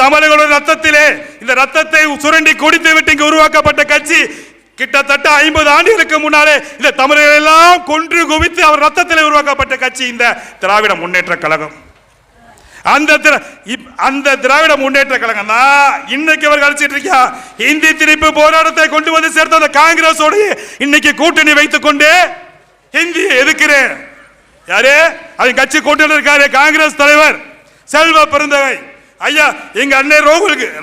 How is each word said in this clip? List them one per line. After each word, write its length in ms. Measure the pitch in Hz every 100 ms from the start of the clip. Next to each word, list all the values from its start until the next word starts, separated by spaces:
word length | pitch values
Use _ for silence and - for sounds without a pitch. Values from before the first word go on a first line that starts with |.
தமிழர்களுடைய 480 | 269 302 311 302 302 294
ரத்தத்திலே 480 | 294 320 320 294 294 269 - -
இந்த 100 | 233 254
ரத்தத்தை 420 | 269 320 311 311 311 277
சுரண்டி 300 | 294 320 320 320
குடித்து 260 | 302 330 330 311
விட்டு 160 | 311
இங்கு 160 | 302 302
உருவாக்கப்பட்ட 540 | 311 311 311 302 294 294
கட்சி 300 | 294 294 320 277 - - _ _ -
கிட்டத்தட்ட 500 | 262 277 277 285 311 294
ஐம்பது 260 | 311 311 294 294
ஆண்டுகளுக்கு 420 | 349 427 320 311
முன்னாலே 280 | 302 302 302 285 285 -
இந்த 120 | 294 -
தமிழர்கள் 380 | 277 294 294 294
எல்லாம் 400 | 302 320 339 359 359
கொன்று 320 | 311 320 339 302
குவித்து 300 | 311 339 349 311
அவர் 140 | 302
ரத்தத்திலே 380 | 302 302 349 320 302
உருவாக்கப்பட்ட 460 | 294 285 277 269 254
கட்சி 220 | 254 254 254
இந்த 120 | 233 240 233 - -
திராவிட 300 | 190 208 214 175
முன்னேற்ற 340 | 175 180 175 170
கழகம். 320 | 156 156 151 - - _ _ _ _ _ _ - - - -
அந்த 240 | 277 302 302
திரா-, 180 | 302 262 - - 196
இப்-, 180 | 254 - - 226
அந்த 280 | 277 277 269
திராவிட 280 | 254 285 320 294
முன்னேற்ற 340 | 262 277 277 254
கழகம் 280 | 226 214 208
தான் 540 | 226 269 285 277 202 - 269
இன்னைக்கு 320 | 320 311 302
அவர் 180 | 294 285
அழைச்சிட்டு 300 | 294 285 277
இருக்கா. 240 | 294 277 254 254 - -
ஹிந்தி 260 | 254 311 320 311
திணிப்பு 280 | 311 302 311 294
போராட்டத்தை 460 | 302 320 320 320 311
கொண்டு 160 | 302 320 320
வந்து 140 | 320 311
சேர்த்த 240 | 320 320
அந்த 100 | 294 285
காங்கிரஸோடு 600 | 311 330 320 320 311 403 403 - - - 277
இன்னைக்கு 260 | 302 302 254
கூட்டணி 320 | 330 311 302 294
வைத்துக் 260 | 302 302 294
கொண்டு 220 | 285 302 349 302 - - - _ _ _
ஹிந்தியை 380 | 294 349 330 392 254
எதிர்க்கிறேன். 500 | 277 302 302 285 233 - - - - _ _ _ -
யாரு? 280 | 196 254 294 330 - - -
அவங்க 180 | 247 240
கட்சி 180 | 262 302 294
கூட்டணியில் 300 | 302 302 302
இருக்காரு 260 | 269 294 277 262
காங்கிரஸ் 400 | 302 311 311 285
தலைவர் 340 | 285 302 302 - - - _ _ -
செல்வ 240 | 285 330 214 302
பெருந்தகை. 420 | 285 294 285 269 214 - - _ - 208
ஐயா, 220 | 302 285 - - 208
எங்க 140 | 277 269
அண்ணன் 260 | 285 302 294
ராகுல், 240 | 339 392 285 202 156